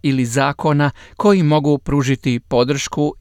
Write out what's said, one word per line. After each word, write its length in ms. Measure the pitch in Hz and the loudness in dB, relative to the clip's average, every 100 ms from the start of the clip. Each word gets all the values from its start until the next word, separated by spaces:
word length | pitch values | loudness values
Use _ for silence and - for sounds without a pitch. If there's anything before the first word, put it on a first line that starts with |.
ili 220 | 147 131 | -2 0
zakona 680 | 117 131 139 139 156 147 143 - - - | 0 0 -2 -2 -2 0 0 -4 -20 -2
koji 260 | 208 196 | 2 4
mogu 360 | 151 151 143 143 | 2 2 2 -2
pružiti 600 | - 143 131 131 135 120 - | 0 -2 0 -2 -2 -4 -2
podršku 680 | 131 123 139 - 151 147 - | 0 0 -2 -4 -2 -4 -4